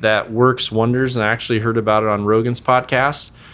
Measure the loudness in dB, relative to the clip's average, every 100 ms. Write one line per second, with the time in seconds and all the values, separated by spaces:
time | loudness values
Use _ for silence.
0 | 0 0 0 2 2 2 -2 0 0 0
1 | -2 0 -2 -2 -2 -2 0 -2 2 2
2 | 2 -2 0 0 0 -4 0 0 0 0
3 | 0 -2 -10 -16 -20